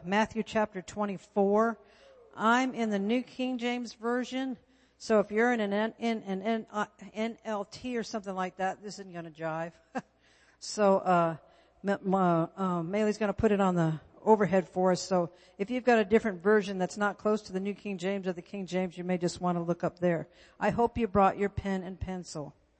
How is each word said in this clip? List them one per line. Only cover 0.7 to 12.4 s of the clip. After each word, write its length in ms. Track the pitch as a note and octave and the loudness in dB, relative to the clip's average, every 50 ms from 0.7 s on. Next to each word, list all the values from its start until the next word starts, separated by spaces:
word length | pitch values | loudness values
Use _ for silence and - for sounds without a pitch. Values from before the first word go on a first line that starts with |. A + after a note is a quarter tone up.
| - F#3 | -4 -12
twenty-four. 960 | F3 - - G#3 G#3 G3+ F#3+ E3 - _ - G#3 G3 G3 G3+ G#3+ A3+ A#3 A3 - - _ _ _ - - - - - - - | -12 -10 -6 -4 -4 -4 -4 -8 -10 _ 0 2 2 4 4 4 4 2 0 -6 -14 _ _ _ -20 -20 -20 -20 -20 -18 -8
I'm 380 | - G#3 A3+ A#3+ B3+ C4 C4 - | 0 2 4 4 4 2 0 -2
in 160 | A3+ A3+ G#3+ | -2 -2 0
the 80 | G#3 G3 | 0 0
New 240 | G3 G#3 A#3+ B3+ | 0 0 0 -2
King 340 | A#3+ - - - B3+ B3+ B3+ | -2 -6 -8 -6 -4 -4 -4
James 380 | A#3 A#3 A#3+ B3 B3 A#3+ G#3 - | -4 -4 -4 -4 -4 -8 -10 -12
Version. 640 | - G#3+ A#3 A#3+ B3+ A#3+ - B3+ C4 C4+ C4 A#3 - _ _ _ _ _ _ _ _ | -8 -4 -4 -2 -2 -4 -4 -6 -6 -6 -6 -8 -10 _ _ _ _ _ _ _ _
So 200 | - - A3 G#3 | -2 2 4 4
if 140 | G3 G3+ | 4 2
you're 200 | G#3 A3 A#3 B3 | 2 2 2 2
in 60 | B3 A3+ | 2 2
an 140 | G#3 G3 | 0 0
N, 220 | G3+ G#3 A3 A3+ - - | 0 0 0 -2 -4 -4
in 240 | A3+ A#3 A3+ G#3+ - G3 | -4 -2 -2 -4 -4 -6
an 140 | F#3+ F#3+ | -6 -4
N, 240 | F#3+ A3+ A3+ A3+ - - | -2 -2 -2 -2 -4 -6
uh, 120 | G#3 G#3 G#3 - _ - G3 G3 | -4 -4 -4 -4 _ -20 -20 -14
N 240 | - G#3+ A3 A3+ A3 - - | -6 -6 -6 -6 -6 -8 -8
L 200 | A3 G#3+ G3+ F#3+ | -6 -6 -6 -6
T 320 | - - - - B3+ B3 | -8 -12 -12 -8 -6 -6
or 80 | A#3 G#3 | -6 -6
something 320 | - - G#3+ F#3 G3 F#3 | -6 -8 -8 -8 -6 -6
like 220 | F#3+ F#3 F#3 - - | -4 -4 -6 -4 -4
that, 260 | F#3 F#3+ F3+ - G3+ | -4 -4 -4 -6 -12
this 160 | G#3 E3 G3+ | -14 -14 -14
isn't 120 | G3 F#3+ | -16 -12
gonna 200 | E3+ E3+ E3 E3 | -12 -12 -12 -12
jive. 400 | D3+ D#3+ D#3+ D#3+ D#3 D#3+ E3 E3+ - _ _ _ - | -10 -6 -6 -4 -4 -4 -6 -8 -10 _ _ _ -10
<laughs> 80 | - - _ _ _ _ _ _ _ _ _ _ _ | -10 -10 _ _ _ _ _ _ _ _ _ _ _
So, 380 | - - - G#3 G#3 G3 G3 F#3+ | -14 -8 0 4 4 6 6 4
uh, 380 | - F#3 F3+ E3+ E3+ E3 D#3+ - _ _ _ _ _ _ _ _ | 4 4 4 4 4 2 -2 -6 _ _ _ _ _ _ _ _
M-, 160 | - G3+ G3 - - | -2 -2 -2 0 0
M-, 80 | F#3+ F#3 | 0 2
uh, 320 | F#3+ F#3 F3 E3+ E3 | 4 4 4 4 4